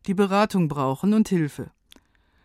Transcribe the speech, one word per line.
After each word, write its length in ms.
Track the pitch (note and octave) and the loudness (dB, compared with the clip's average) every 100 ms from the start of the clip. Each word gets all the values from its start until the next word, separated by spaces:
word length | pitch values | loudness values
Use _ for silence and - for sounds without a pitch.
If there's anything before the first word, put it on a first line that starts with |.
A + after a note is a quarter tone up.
| - | -4
die 80 | |
Beratung 560 | F#3+ G3+ G3 G#3+ F#3+ D#3+ | -2 0 0 0 0 0
brauchen 440 | C#3+ C3+ C3+ F#3+ | 0 -2 0 2
und 140 | G#3+ G#3+ | 2 2
Hilfe. 440 | F3+ D3 - C3+ - _ - _ _ _ _ | 0 -2 -6 -14 -18 _ -20 _ _ _ _